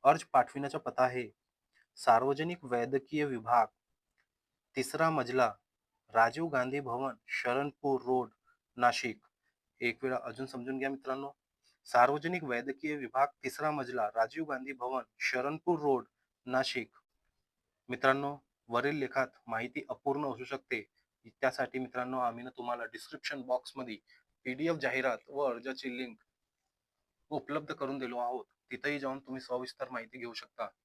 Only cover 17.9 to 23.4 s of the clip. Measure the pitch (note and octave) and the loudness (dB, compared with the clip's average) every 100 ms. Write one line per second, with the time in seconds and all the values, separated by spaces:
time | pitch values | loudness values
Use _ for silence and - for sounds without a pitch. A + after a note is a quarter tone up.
17.9 | B2+ C3+ C3+ C#3 C#3+ _ _ _ A#2 C#3 | 2 4 4 0 -6 _ _ _ 0 2
18.9 | D3+ C3 C#3 B2+ _ - A2+ A#2+ - - | 0 -2 0 -2 _ -6 -4 -4 -8 -8
19.9 | - - C#3+ D3 A#2 B2+ C3+ _ A#2 G2+ | -6 -2 0 -2 -6 -8 -10 _ -6 -6
20.9 | _ _ _ A#2 _ C3 - B2+ C3+ B2+ | _ _ _ -20 _ 0 0 -4 -2 -4
21.9 | B2+ B2 C3 B2 A#2 B2 - A#2+ A#2+ A2+ | -4 -4 0 -2 -2 -12 -10 -6 -6 -6
22.9 | - - D3+ - C#3+ | -12 -16 -10 -8 -8